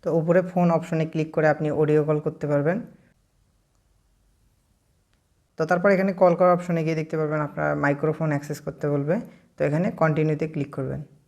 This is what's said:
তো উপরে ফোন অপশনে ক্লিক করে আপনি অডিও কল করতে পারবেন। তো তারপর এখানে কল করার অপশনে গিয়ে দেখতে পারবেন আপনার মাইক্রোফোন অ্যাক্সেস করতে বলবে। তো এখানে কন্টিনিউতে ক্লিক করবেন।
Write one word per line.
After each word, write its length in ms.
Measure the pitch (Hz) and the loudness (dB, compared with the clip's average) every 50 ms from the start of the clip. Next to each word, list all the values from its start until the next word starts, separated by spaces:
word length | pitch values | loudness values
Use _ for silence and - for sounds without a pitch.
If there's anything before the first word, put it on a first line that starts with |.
| - | -4
তো 100 | 185 156 | 0 0
উপরে 300 | 165 156 165 175 185 180 | 0 2 4 4 4 4
ফোন 280 | 180 - 180 180 175 | 2 0 2 2 4
অপশনে 360 | 170 160 170 - - 160 160 | 4 2 0 -2 -2 -2 -2
ক্লিক 240 | 160 - 160 156 156 - | -2 -2 -4 -4 -2 -2
করে 160 | - 156 156 | 2 2 2
আপনি 220 | 151 156 156 151 | 2 2 0 -2
অডিও 340 | 143 151 156 147 151 151 147 | 0 0 2 4 4 2 2
কল 160 | 151 156 151 | 2 0 0
করতে 260 | 151 156 151 - - | 0 -4 -6 -6 -4
পারবেন। 340 | 147 147 143 143 156 180 226 - - - _ _ _ _ _ _ _ _ _ _ _ _ _ _ _ _ _ _ _ _ _ _ _ _ _ _ _ _ _ _ _ _ _ _ _ _ _ _ _ _ _ _ _ _ _ _ _ _ _ _ _ _ | -2 0 0 0 0 -2 -2 -6 -10 -20 _ _ _ _ _ _ _ _ _ _ _ _ _ _ _ _ _ _ _ _ _ _ _ _ _ _ _ _ _ _ _ _ _ _ _ _ _ _ _ _ _ _ _ _ _ _ _ _ _ _ _ _
তো 100 | - 160 | -6 -2
তারপর 240 | 156 180 180 180 202 | 0 0 0 2 2
এখানে 220 | 196 185 190 196 185 | 2 2 2 -2 2
কল 220 | 185 190 180 175 | 4 4 4 4
করার 180 | 170 185 180 180 | 4 4 4 4
অপশনে 320 | 170 175 - 175 165 160 | 2 0 -2 -2 -2 0
গিয়ে 100 | 156 160 | -2 -2
দেখতে 220 | 156 156 156 - | -2 -4 -4 -4
পারবেন 240 | 156 156 151 151 151 | -4 -2 -2 -2 -2
আপনার 360 | 151 143 - 151 151 151 147 | -4 -4 -4 -4 -2 -2 -2
মাইক্রোফোন 520 | 147 143 143 143 143 151 156 156 - 160 156 | 0 0 0 0 0 0 -2 -2 -2 -2 -2
অ্যাক্সেস 320 | 147 143 147 - 147 - | -2 -2 -4 -6 -10 -8
করতে 280 | - - 151 - - 147 | -8 -12 -10 -6 -4 -2
বলবে। 320 | 143 143 143 147 170 226 - - - - _ _ _ | -2 -2 0 0 -2 -2 -4 -8 -18 -20 _ _ _
তো 80 | _ 151 | _ -2
এখানে 260 | 151 143 160 180 220 | -2 0 0 -2 -2
কন্টিনিউতে 580 | - - 160 156 151 160 156 156 156 151 160 156 | 0 0 0 2 2 2 2 0 0 -2 -4 -6
ক্লিক 280 | 156 156 143 143 - | -4 -6 -6 -6 -6
করবেন। 260 | - 135 131 135 139 151 - - _ _ | -8 -6 -6 -6 -8 -10 -14 -18 _ _